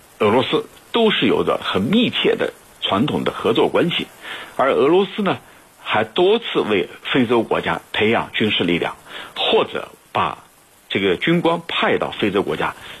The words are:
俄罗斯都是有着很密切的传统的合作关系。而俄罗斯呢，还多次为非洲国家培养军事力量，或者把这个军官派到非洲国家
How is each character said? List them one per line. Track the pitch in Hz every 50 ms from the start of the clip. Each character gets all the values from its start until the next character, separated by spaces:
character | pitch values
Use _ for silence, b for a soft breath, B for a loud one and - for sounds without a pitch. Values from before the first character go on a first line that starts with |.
| - - - -
俄 | 110 104
罗 | 104 -
斯 | - - - 151 - - - - - -
都 | - 240 226 214
是 | - - - 110
有 | 80 78 87
着 | 82 - - -
很 | - - - 98
密 | 131 180 233 247 180
切 | - - - - -
的 | - - - - - - - - -
传 | - - - 98 123
统 | 147 117 80 65
的 | -
合 | - - - 98 117
作 | - 131 82
关 | - 98 139 175
系。 | 165 - - - - - B B B B B B B
而 | B 123 135 113
俄 | - 123 143
罗 | 170 185 202
斯 | 190 - -
呢， | 208 180 143 120 B B B B B B B B -
还 | - - 110 113
多 | 110 - - 180 190 214 233
次 | 233 - - -
为 | 80 95 104 95 82 - - - -
非 | - - 147 123 110
洲 | 123 117 110
国 | - - 82
家 | 87 92 85 - - - -
培 | - - 107
养 | 117 104 80 - -
军 | - 117 107
事 | 104 - 107
力 | 85 87 82
量， | - - - - - B B B B B B
或 | B - - - 440 -
者 | - - - - - - - _ _
把 | - 120 95 78 - - - - _ _ _ _ _ _ _ -
这 | - 110
个 | 98 98 87
军 | - - - 170 175
官 | 143 160 170 170 165 -
派 | - - - 214 131 -
到 | - 71
非 | 71 - - 107
洲 | 92 101
国 | 87 76 76 85
家 | - 80 - B B B B B